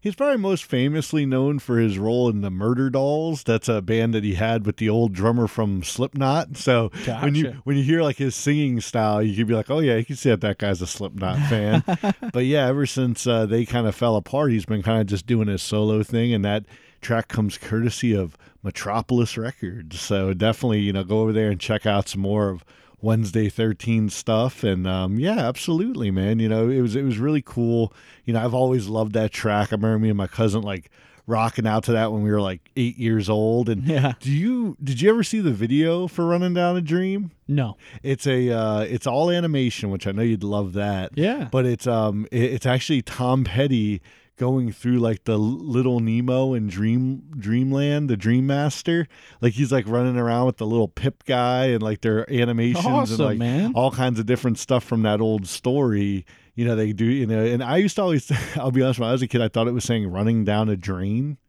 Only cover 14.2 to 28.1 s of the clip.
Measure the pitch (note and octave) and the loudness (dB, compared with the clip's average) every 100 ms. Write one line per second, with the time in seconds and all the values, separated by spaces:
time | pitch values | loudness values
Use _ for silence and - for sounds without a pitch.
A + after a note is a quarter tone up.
14.2 | - C3+ D3+ A2+ F2+ G#2+ F#2+ A2+ G#2 G2+ | 0 -2 0 0 0 -2 0 0 0 -2
15.2 | - A#2+ G#2+ G2 - G#2+ G#2+ G#2+ G#2+ A#2 | 0 0 0 -2 -2 0 2 2 0 0
16.2 | A#2+ A2+ G2+ G#2 G#2 - - _ - A2+ | 2 2 0 -2 -4 -20 -20 _ -4 -2
17.2 | - - G#2 - - A2 A#2 - B2 G#2 | -2 -2 -2 -4 -4 -2 -2 0 0 0
18.2 | F2+ - - _ G2+ - G#2 G#2+ A2 B2 | -2 -8 -20 _ -10 -8 -4 -4 0 0
19.2 | A#2 - A2+ - G2 G2+ D#2+ E2+ - G2 | 0 -2 -8 -8 -10 -10 -14 -12 -2 0
20.2 | F#2+ F#2 A2 A2 B2+ G#2+ G2+ G2 F#2 A2 | 0 2 0 0 0 0 0 -2 0 0
21.2 | A2 A2 G#2+ F#2+ - G#2+ A2 G2+ G2 G2 | 2 2 0 -2 -2 -2 0 0 -2 -4
22.2 | F#2+ G#2 G2+ F2+ - - _ _ A2 A2+ | -2 0 0 -2 -12 -20 _ _ 0 0
23.2 | G#2+ A2 G#2+ - A2+ G2+ - A2+ G#2+ - | 0 0 0 0 -2 -2 -2 0 0 -4
24.2 | - A2 B2 - A2 F#2 F#2 F#2 F#2 G#2 | -2 0 0 -2 -2 0 0 -2 -2 -2
25.2 | D#3 A3 B2 B2+ - E3 A3 A3 A2 F#2+ | 0 0 -2 -4 -2 -2 -2 -2 -2 0
26.2 | F#2+ A2+ A2 A2 A#2 C3+ B2 A2+ C#3 G#2+ | 0 0 0 2 2 2 0 0 -2 -2
27.2 | C3 D3+ - - A#2 A#2 A2+ - - | 0 -2 -4 -2 0 2 0 -4 -20